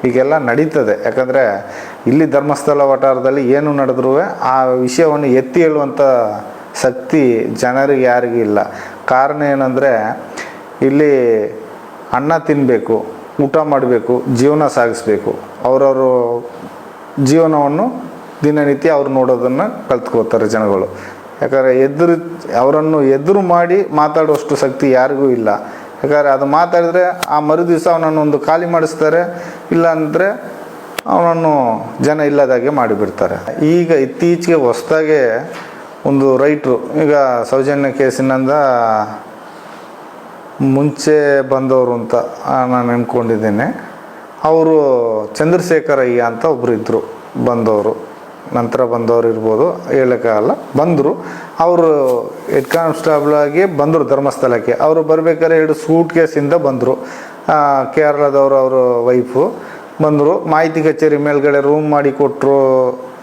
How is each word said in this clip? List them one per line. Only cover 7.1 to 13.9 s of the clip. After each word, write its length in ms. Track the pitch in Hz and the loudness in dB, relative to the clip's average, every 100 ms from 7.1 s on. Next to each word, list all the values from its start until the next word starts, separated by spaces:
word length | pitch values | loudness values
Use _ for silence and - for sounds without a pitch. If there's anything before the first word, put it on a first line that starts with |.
| 165 135 113 113 113 | 2 2 2 -2 -2
ಜನರಿಗೆ 420 | 123 127 139 139 | -2 0 0 2
ಯಾರಿಗೂ 340 | 127 123 123 120 | 2 2 0 -2
ಇಲ್ಲ. 220 | 107 101 - - - - - | 0 0 -2 -6 -16 -12 -2
ಕಾರಣ 360 | 127 139 151 | 2 2 0
ಏನಂದರೆ 760 | 147 139 131 127 139 117 107 113 - - - - - - | -2 0 0 0 2 2 -2 -6 -10 -14 -14 -16 -20 -2
ಇಲ್ಲಿ 640 | 135 139 151 139 120 110 107 - - - - - - | 0 2 4 4 2 0 -2 -8 -16 -18 -20 -20 -6
ಅನ್ನ 240 | 123 143 160 | -4 0 -2
ತಿನ್ನಬೇಕು, 680 | 151 147 131 117 92 113 - - - - | 0 0 2 0 0 -4 -4 -14 -18 -4
ಊಟ 140 | 139 160 | -2 0
ಮಾಡಬೇಕು, 680 | 151 139 131 | 0 0 2